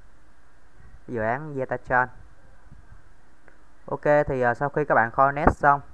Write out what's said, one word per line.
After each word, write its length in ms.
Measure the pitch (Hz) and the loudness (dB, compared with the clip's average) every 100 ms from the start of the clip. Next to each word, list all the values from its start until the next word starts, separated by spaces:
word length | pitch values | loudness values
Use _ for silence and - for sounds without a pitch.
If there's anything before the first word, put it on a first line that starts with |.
| - - - - - - - - - - - | -14 -14 -16 -16 -16 -16 -16 -16 -16 -14 -8
dự 140 | 120 | -2
án 340 | 110 127 156 | 0 -2 -4
Zetachan. 520 | 139 127 123 - 127 123 - - - - - - - - - - - - - - - - - - | -6 -4 -4 2 2 2 -2 -16 -16 -16 -16 -16 -16 -16 -16 -14 -16 -16 -16 -16 -16 -16 -14 -8
Ok, 400 | 139 151 147 147 | -2 4 6 4
thì, 140 | 135 | 2
ờ, 140 | 120 | 2
sau 140 | 117 143 | 2 0
khi 160 | 156 | 0
các 100 | 143 | 4
bạn 160 | 131 113 | 4 6
connect 420 | 127 135 143 165 | 6 4 6 2
xong 280 | - 147 143 - | 4 4 4 0